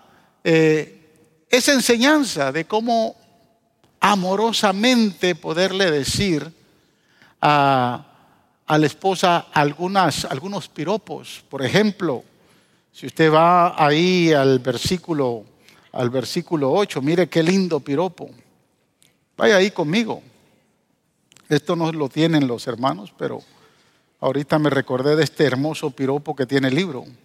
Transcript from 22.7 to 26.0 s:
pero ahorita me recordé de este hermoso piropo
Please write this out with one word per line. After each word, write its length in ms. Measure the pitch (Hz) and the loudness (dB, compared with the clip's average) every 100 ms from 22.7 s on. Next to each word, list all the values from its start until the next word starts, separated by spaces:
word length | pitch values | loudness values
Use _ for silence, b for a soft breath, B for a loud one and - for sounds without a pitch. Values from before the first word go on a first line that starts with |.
| 113 135 175 202 - | -4 -4 -4 -10 -10
pero 260 | 147 117 - b b b b b b _ | -10 -10 -16 b b b b b b _
ahorita 380 | 135 135 147 156 | -4 -2 0 0
me 100 | 151 | 2
recordé 480 | 135 - 127 139 151 | 0 -2 -2 2 2
de 80 | |
este 200 | 151 - | 0 0
hermoso 460 | 143 127 151 151 151 | 0 0 -2 -4 -8
piropo 460 | 127 | -4